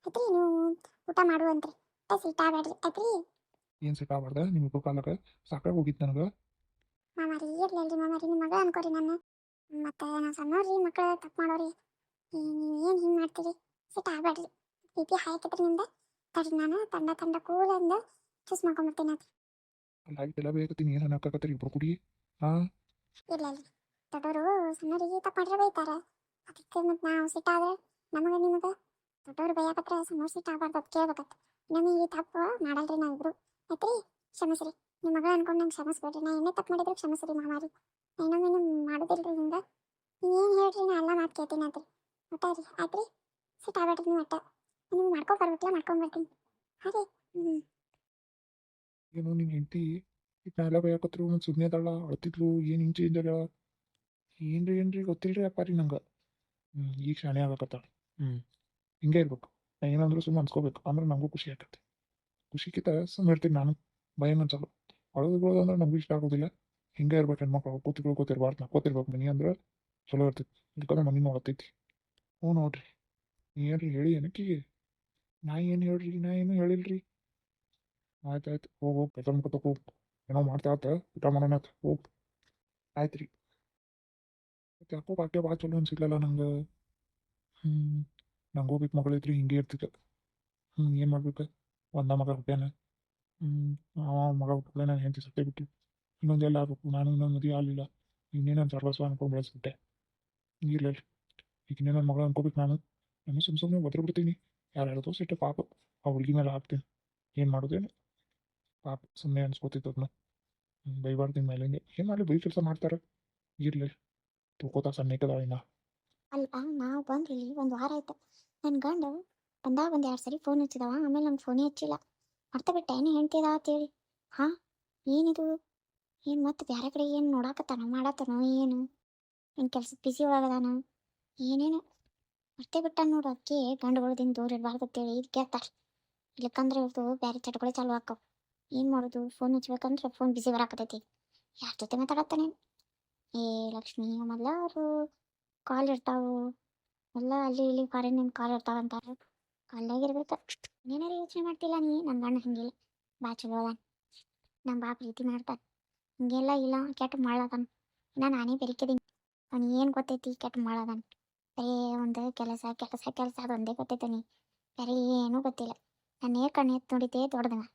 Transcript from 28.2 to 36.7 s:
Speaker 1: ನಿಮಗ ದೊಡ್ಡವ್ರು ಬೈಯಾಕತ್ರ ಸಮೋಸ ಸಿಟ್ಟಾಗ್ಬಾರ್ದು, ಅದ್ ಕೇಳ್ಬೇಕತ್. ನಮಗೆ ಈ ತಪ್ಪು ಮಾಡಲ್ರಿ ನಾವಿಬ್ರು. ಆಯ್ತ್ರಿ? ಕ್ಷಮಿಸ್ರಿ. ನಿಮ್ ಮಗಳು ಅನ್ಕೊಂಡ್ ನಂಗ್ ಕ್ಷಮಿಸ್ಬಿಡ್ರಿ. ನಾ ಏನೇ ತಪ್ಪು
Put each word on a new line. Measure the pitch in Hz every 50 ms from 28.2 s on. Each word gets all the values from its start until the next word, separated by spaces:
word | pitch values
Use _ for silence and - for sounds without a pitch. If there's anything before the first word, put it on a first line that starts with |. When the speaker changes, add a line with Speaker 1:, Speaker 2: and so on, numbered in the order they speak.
| 320 349 349 349
Speaker 1:
ನಿಮಗ | 349 359 349 349 349 370 392 _ _ _ _ _ _ _ _ _ _
ದೊಡ್ಡವ್ರು | 285 269 - 320 339 330
ಬೈಯಾಕತ್ರ | 330 320 320 320 349 330 - 349 339 330 -
ಸಮೋಸ | 339 302 302 320 -
ಸಿಟ್ಟಾಗ್ಬಾರ್ದು, | 349 - - 320 311 320 311 311
ಅದ್ | 311 294 _ -
ಕೇಳ್ಬೇಕತ್. | 330 330 320 294 - 285 _ - _ _ _ _ _ _ _
ನಮಗೆ | 320 330 339 349 349 339 339
ಈ |
ತಪ್ಪು | 339 - 320 330 _ - 339 339 381 480 480 349
ಮಾಡಲ್ರಿ | 285 285 285 302 311 320
ನಾವಿಬ್ರು. | 311 311 294 277 285 - 320 - _ _ _ _ _ _ _
ಆಯ್ತ್ರಿ? | 330 - - 427 494 440 - _ _ _ _ _ _
ಕ್ಷಮಿಸ್ರಿ. | - 359 320 320 - 320 311 - _ _ _ _ _ -
ನಿಮ್ | 330 320
ಮಗಳು | 320 302 339 359
ಅನ್ಕೊಂಡ್ | 339 339 349 339 339
ನಂಗ್ | 339 330 320
ಕ್ಷಮಿಸ್ಬಿಡ್ರಿ. | - 294 302 320 - - 294 302 311 311
ನಾ | 311 320
ಏನೇ | 311 311 359 359
ತಪ್ಪು | - - -